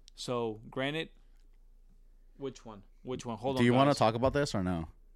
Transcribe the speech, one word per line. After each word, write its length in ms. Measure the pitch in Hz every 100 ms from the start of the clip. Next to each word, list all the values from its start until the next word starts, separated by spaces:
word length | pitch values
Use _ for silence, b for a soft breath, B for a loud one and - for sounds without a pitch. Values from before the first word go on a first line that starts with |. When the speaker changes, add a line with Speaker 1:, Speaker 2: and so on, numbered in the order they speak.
| - -
Speaker 1:
So, 440 | - 120 117 110 110
granted, 400 | 135 135 156 - - - - - - - - - - - - - -
which 260 | 135 -
one? 180 | 113 104 - -
Which 220 | 127 127 120
one? 100 | 107
Hold 200 | 127 131
Speaker 2:
Do 40 |
Speaker 1:
on, 40 | 123
Speaker 2:
you 80 |
wanna 160 | 123 143
Speaker 1:
guys. 80 | 139
Speaker 2:
talk 160 | 113
about 180 | 113 131
this 220 | 143 143
or 80 | 107
no? 240 | 92 85 80 - -